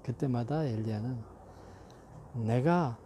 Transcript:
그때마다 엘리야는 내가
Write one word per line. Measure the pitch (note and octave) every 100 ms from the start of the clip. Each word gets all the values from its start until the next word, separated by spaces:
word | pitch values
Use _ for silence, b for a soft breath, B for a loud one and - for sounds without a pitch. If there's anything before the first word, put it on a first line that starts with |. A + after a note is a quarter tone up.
그때마다 | - A#2 C#3+ B2 A#2 D3 D3+
엘리야는 | A2 A2 G#2+ A#2 B2 A2 - - B B B B B B B - A#2+ A2
내가 | A#2+ C#3+ F3 D3+ A2+